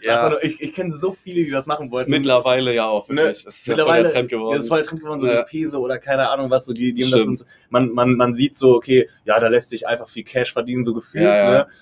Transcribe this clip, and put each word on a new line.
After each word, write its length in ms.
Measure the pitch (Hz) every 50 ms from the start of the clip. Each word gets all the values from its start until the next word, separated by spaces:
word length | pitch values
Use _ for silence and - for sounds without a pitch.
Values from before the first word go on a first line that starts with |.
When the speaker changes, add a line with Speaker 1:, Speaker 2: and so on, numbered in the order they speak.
Speaker 1:
Lass 200 | 110 113 117 117
Speaker 2:
ja. 80 | 123 117
Speaker 1:
mal, 100 | 143 131
ich, 200 | 160 156 156 -
ich 100 | - 104 -
kenn 200 | 185 180 170 151
so 180 | 143 180 196
viele, 320 | 190 - _ 185 180 170 160
die 80 | 139
das 140 | 135 135 -
machen 260 | - 147 151 143 120
wollten. 180 | 123 127 127 135
Speaker 2:
Mittlerweile 640 | 147 143 139 135 127 123 120 131 127 131 131 123 117
ja 120 | 117 110
auch, 220 | 110 107 104 - -
Speaker 1:
Ne? 80 | 135
Speaker 2:
wirklich. 260 | 147 160 131 101 - -
Das 100 | 104 -
ist 140 | - -
ja 60 | 120 113
voll 60 | - 151
Speaker 1:
Mittlerweile 200 | - - 120 113
Speaker 2:
der 100 | 120 117
Trend 160 | 127 123 123
geworden. 320 | 123 110 110 113 143 143
Speaker 1:
ist 60 | 117 117
voll 80 | 160
der 80 | 156 151
Trend 160 | - 165 160
geworden, 180 | 156 151 151 139
so 80 | 131
Speaker 2:
Ja. 60 | 123 117
Speaker 1:
durch 100 | 120 120
Peso 320 | - 156 156 160 156 147 131
oder 180 | 123 131 127
keine 320 | 123 - 139 135 135 131 113
Ahnung 200 | 139 135 135 123
was, 140 | 131 131 -
so 80 | 127
die, 220 | 117 117 123 123 120
die 100 | 123 127
haben 80 | 131
das 80 | 127 113 110
Speaker 2:
Stimmt. 180 | - 127 -
Speaker 1:
und 60 | - _ - _ _ _
man, 200 | 123 123 127 117
man, 260 | 117 123 123 127 127
man 180 | 120 123 123 117
sieht 220 | 123 143 139 -
so, 180 | - 135 127 120
okay, 340 | 117 - 135 131 127 113 - _ _ _
ja, 160 | 107 107 117
da 80 | 113 113
lässt 220 | 120 120 - -
sich 140 | 120 110 -
einfach 220 | 110 117 120 110
viel 160 | - - 117 104
Cash 300 | - - 127 120 - -
verdienen, 320 | 123 117 123 123 127 117
so 80 | 120 113
gefühlt, 320 | 117 - - - 156 170
Speaker 2:
Ja, 100 | - 104
ja. 160 | 104 101 101
Speaker 1:
ne? 160 | 113 139 143 - - -